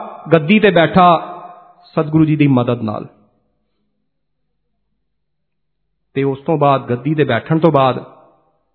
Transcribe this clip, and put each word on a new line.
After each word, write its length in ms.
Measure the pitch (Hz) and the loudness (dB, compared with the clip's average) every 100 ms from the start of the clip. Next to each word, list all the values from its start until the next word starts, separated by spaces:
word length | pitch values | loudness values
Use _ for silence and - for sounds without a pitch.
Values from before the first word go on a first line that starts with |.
| - - 160 | -16 -12 0
ਗੱਦੀ 260 | 160 151 214 | 0 2 2
ਤੇ 120 | 202 | 4
ਬੈਠਾ 600 | 170 156 190 175 165 - - - - _ _ _ | 2 2 4 4 4 -2 -18 -20 -20 _ _ _
ਸਤਿਗੁਰੂ 340 | - 151 156 156 | -6 -2 0 2
ਜੀ 100 | 151 | 2
ਦੀ 120 | 143 | 2
ਮਦਦ 340 | 127 120 117 | 2 0 -4
ਨਾਲ, 260 | 110 104 - _ _ _ _ _ _ _ _ _ _ _ _ _ _ _ _ _ _ _ _ _ _ _ _ _ _ _ _ _ _ | -6 -10 -14 _ _ _ _ _ _ _ _ _ _ _ _ _ _ _ _ _ _ _ _ _ _ _ _ _ _ _ _ _ _
ਤੇ 100 | - | -6
ਉਸ 160 | 139 135 | -4 -4
ਤੋਂ 180 | 151 156 | -4 0
ਬਾਅਦ 320 | 143 135 123 | 2 0 -2
ਗੱਦੀ 260 | 123 143 156 | -6 -4 -2
ਤੇ 80 | |
ਬੈਠਣ 360 | 131 113 - 160 | -2 -2 -2 0
ਤੋਂ 120 | 165 | 2
ਬਾਅਦ 340 | 143 131 107 - - _ _ _ _ _ | 2 0 -2 -10 -20 _ _ _ _ _